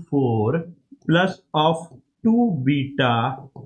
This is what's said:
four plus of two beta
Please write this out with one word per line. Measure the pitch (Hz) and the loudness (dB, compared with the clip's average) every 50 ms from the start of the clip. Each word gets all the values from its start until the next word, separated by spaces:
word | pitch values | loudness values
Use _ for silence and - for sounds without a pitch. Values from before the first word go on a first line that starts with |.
| - - | -6 -2
four | 147 139 131 120 113 107 104 117 151 170 165 - - _ _ _ - _ - | 0 0 2 2 2 2 2 2 0 -2 -4 -6 -16 _ _ _ -20 _ -2
plus | - 160 175 190 185 - - _ _ - | 0 2 2 2 0 -2 -8 _ _ -2
of | 151 156 165 160 - - - - - _ _ _ _ - | 0 0 0 0 -2 -6 -14 -20 -20 _ _ _ _ 0
two | 226 226 240 240 226 170 131 127 | 2 2 2 2 0 0 -2 0
beta | 139 147 143 127 - - - 131 123 117 113 117 131 131 - - - - - - | 0 0 0 -2 -4 -2 0 0 0 2 0 -2 -2 -4 -8 -14 -18 -20 -20 -14